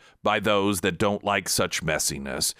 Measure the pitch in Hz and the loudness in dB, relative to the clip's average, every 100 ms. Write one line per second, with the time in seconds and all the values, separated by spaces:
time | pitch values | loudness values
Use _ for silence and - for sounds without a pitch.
0 | - _ 101 107 101 101 101 98 98 85 | -20 _ 0 2 2 2 2 2 0 2
1 | 104 101 101 101 87 - 92 - 80 76 | 0 0 0 -2 0 0 0 -2 -2 0
2 | - 73 69 67 - - | -2 -4 -6 -4 -4 -6